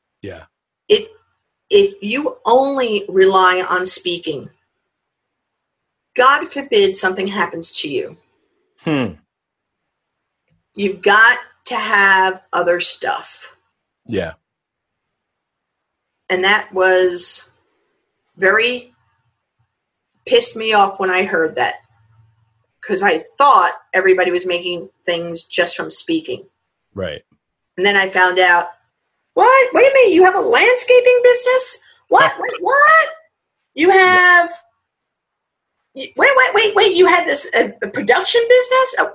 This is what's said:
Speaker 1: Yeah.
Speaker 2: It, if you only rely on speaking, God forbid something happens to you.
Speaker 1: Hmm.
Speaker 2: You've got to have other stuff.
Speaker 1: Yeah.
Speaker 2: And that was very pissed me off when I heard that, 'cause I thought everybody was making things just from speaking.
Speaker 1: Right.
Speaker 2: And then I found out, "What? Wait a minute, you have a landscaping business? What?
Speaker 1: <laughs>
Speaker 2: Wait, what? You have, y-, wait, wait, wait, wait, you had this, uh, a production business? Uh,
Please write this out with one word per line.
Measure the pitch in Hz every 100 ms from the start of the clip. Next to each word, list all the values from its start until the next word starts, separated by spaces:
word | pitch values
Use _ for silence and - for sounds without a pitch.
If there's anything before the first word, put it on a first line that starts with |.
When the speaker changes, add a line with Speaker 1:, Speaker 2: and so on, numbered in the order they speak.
| _ _
Speaker 1:
Yeah. | 98 82 - _ _ _ -
Speaker 2:
It, | 220 - _ _ _ _ _ -
if | 202 196 -
you | 208 254 302 -
only | 226 247 277 269 240 208 185
rely | 190 190 190 185 185
on | 185 180 185
speaking, | - 175 170 170 139 - _ _ _ _ _ _ _ _ _ _ _ _ _ _ _ _ -
God | 262 294 320
forbid | 285 277 214 196 190
something | 185 190 196
happens | 196 170 165 165 -
to | 151
you. | 123 - 156 _ _ _ _ _ _
Speaker 1:
Hmm. | 165 143 110 - _ _ _ _ _ _ _ _ _ _ _ _ _ _ _
Speaker 2:
You've | - 202 190
got | 202 208 233 247 - _ -
to | 240
have | 214 208 196 190 190 190 -
other | 175 175 175
stuff. | - - - - - - - _ _ _ _ _ -
Speaker 1:
Yeah. | 98 85 - _ _ _ _ _ _ _ _ _ _ _ _ _ _ _ _ _ _ -
Speaker 2:
And | 185
that | 190 208 -
was | 190 185 185 185 180 - - - _ _ _ _ _ _ _ _ -
very | 190 214 240 247 - _ _ _ _ _ _ _ _ _ _ _ _ _ -
pissed | 233 -
me | 220 220
off | 208 196 -
when | 190
I | 185
heard | 190 170 160 -
that, | 117 - _ _ _ _ _ _ _ _ _ _
'cause | - 202
I | 196 165 - -
thought | 285 214 - - _
everybody | 185 190 185 180
was | 175 180
making | 175 180 175 - _
things | - 170 170 165
just | - - 170 -
from | 160
speaking. | 156 - 160 - 123 - _ _ _ _
Speaker 1:
Right. | 98 87 73 _ _ _ _ _ -
Speaker 2:
And |
then | 202 202
I | 190
found | 185 185 180
out, | 180 175 - - _ _ _ _ _
"What? | - 440 539 494
Wait | 330 539
a |
minute, | 539 453
you | 330
have | 370 381
a |
landscaping | - 254 440 494 - 494 494 494
business? | 494 480 494 508 - - _ _ -
What? | 359 320
Speaker 1:
<laughs> | -
Speaker 2:
Wait, | 494 403
what? | 370 554 605 640 622 - _ _ _ _ _
You | 277 349
have, | 381 370 359 359 349 339 339 _ _ _ _ _ _ _ _ _ _ _ _ _
y-, | - - -
wait, | 539 523
wait, | 508
wait, | 415 427 392
wait, | 415
you | 339 370
had | 349 -
this, | - -
uh, | 233 - -
a | 202
production | - 202 359 381 480 466
business? | 494 494 508 523 -
Uh, | -